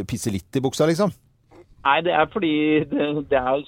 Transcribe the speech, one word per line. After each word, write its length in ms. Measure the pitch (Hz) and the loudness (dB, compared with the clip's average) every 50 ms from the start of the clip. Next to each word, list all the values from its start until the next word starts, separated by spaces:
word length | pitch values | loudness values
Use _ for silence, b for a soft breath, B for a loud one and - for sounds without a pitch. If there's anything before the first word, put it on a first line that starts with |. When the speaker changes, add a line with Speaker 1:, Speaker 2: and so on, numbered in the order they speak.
| 101 | -4
Speaker 1:
pisse 260 | - 117 104 - 117 98 | -4 -6 -6 -4 -4 -4
litt 240 | 98 - _ - | -4 -6 _ -4
i 80 | 139 127 | -2 -2
buksa, 240 | 131 - - 151 160 | -2 0 0 0 0
liksom? 240 | 170 156 208 185 - - _ _ _ _ _ _ - - - _ - - - | 2 2 0 -2 -2 -6 _ _ _ _ _ _ -20 -20 -20 _ -12 -4 2
Speaker 2:
Nei, 160 | 139 139 160 | 2 2 2
det 140 | 165 180 165 | 2 2 2
er 140 | 156 156 151 - | 2 2 0 0
fordi 220 | 220 180 160 151 151 151 151 151 151 147 143 | -2 -2 0 0 2 2 2 2 2 0 0
det, 220 | 147 285 147 147 147 151 143 | -2 -2 -2 -2 -4 -4 -2
det 100 | - 143 | 0 0
er 240 | 131 127 127 135 143 147 | 0 2 0 -2 -2 -4